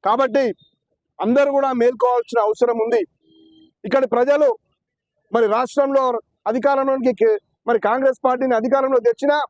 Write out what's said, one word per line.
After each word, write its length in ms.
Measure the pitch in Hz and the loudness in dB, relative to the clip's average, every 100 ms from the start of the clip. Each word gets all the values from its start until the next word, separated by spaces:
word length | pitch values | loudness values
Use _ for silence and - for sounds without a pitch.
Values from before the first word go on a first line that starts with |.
| 190 | -2
కాబట్టి 400 | 233 262 226 254 - _ _ _ _ _ _ | 0 0 0 -2 -4 _ _ _ _ _ _
అందరూ 320 | 202 254 285 | 0 2 2
కూడా 200 | 277 277 262 | 0 -2 0
మేల్కోవాల్సిన 580 | 240 247 247 247 240 233 214 | 0 2 0 0 -2 -2 -2
అవసరం 300 | 220 240 233 220 | 0 -2 0 0
ఉంది. 160 | 240 180 _ _ _ _ _ _ _ 208 | -2 -2 _ _ _ _ _ _ _ -4
ఇక్కడి 220 | 262 262 | -2 0
ప్రజలు 500 | 233 254 294 285 226 _ _ _ _ _ _ _ | 0 2 2 2 0 _ _ _ _ _ _ _
మరి 140 | 226 220 | 0 0
రాష్ట్రంలో 560 | 220 254 - 277 277 262 233 _ _ 208 | 0 -2 -2 0 0 0 -4 _ _ -6
అధికారంలోకి 680 | 240 262 277 269 269 247 214 | -2 0 0 0 0 -2 0
కే-, 180 | 220 214 _ _ - | 0 0 _ _ -4
మరి 120 | 233 | -2
కాంగ్రెస్ 400 | 208 240 269 254 262 | 0 -2 -4 -2 -2
పార్టీని 300 | 254 262 233 | -2 -2 -2
అధికారంలో 440 | 233 269 262 262 226 | 0 -2 0 0 0
తెచ్చినా 300 | 226 277 294 277 | -2 -2 -2 -4